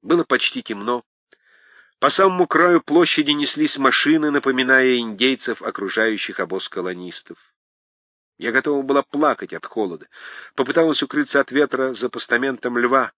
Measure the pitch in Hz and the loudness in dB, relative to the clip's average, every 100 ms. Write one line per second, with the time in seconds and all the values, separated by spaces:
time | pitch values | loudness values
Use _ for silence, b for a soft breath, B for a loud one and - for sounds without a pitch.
0 | 190 170 165 127 - 127 - 101 107 123 | 2 0 2 0 0 -6 -8 -6 -4 -4
1 | _ _ _ b b b b b b b | _ _ _ b b b b b b b
2 | 139 165 196 180 175 156 175 170 - 151 | 0 4 2 4 0 4 4 4 4 4
3 | 170 - 147 147 143 147 151 - 135 - | 4 2 0 0 -2 0 -2 2 2 2
4 | 147 156 151 143 139 131 131 131 131 123 | 2 2 2 0 0 0 4 4 6 2
5 | 117 101 127 131 - 113 110 - 98 - | 0 0 0 0 -4 -6 -6 -6 -4 0
6 | 110 107 - 98 90 92 - 95 90 90 | 0 0 -6 -6 -4 -4 -6 -8 -8 -8
7 | 90 - - 87 _ _ _ _ _ _ | -12 -14 -16 -20 _ _ _ _ _ _
8 | _ _ _ _ 117 123 143 143 135 139 | _ _ _ _ -2 0 0 -2 2 0
9 | 135 143 151 117 92 80 - - 98 80 | 0 0 0 0 -8 -12 -8 -4 -4 -6
10 | - B B B B - 127 165 160 147 | -16 B B B B -6 0 2 2 0
11 | 139 151 139 143 135 135 143 131 131 117 | -2 -2 0 0 0 0 0 0 -4 -4
12 | 120 120 - 120 135 127 123 120 120 135 | -6 -6 -2 -2 -2 -4 -4 0 2 2
13 | 117 | 0